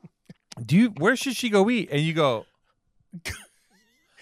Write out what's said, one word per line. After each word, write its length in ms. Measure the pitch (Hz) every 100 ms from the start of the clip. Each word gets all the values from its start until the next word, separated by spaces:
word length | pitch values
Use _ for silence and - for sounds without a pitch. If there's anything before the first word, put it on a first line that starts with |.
| - _ - - _ -
Do 120 | 113 165
you, 120 | 240 156
where 180 | 180 254
should 180 | 277
she 140 | 220 247
go 200 | 202 196
eat? 200 | 240 -
And 100 | 147
you 120 | 160
go, 340 | 160 143 113 - _ _ _ _ _ _
<laughs> 120 | 175 - - - _ _ _ _ _ _ _